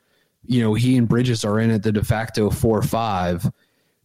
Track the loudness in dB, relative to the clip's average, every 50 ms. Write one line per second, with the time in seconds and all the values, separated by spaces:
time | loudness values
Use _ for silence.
0 | _ _ _ _ _ _ _ _ _ -2 0 0 2 2 0 0 2 2 2 2
1 | 2 2 2 2 2 0 0 -2 -2 -2 0 2 2 2 0 0 0 0 0 0
2 | 0 0 -2 -2 -2 -6 -2 0 0 0 0 0 0 2 2 2 0 -2 -2 -2
3 | -2 -2 -2 -2 -2 -2 -4 -2 -4 -6 -6 _ _ _ _ _ _ _ _ _
4 | _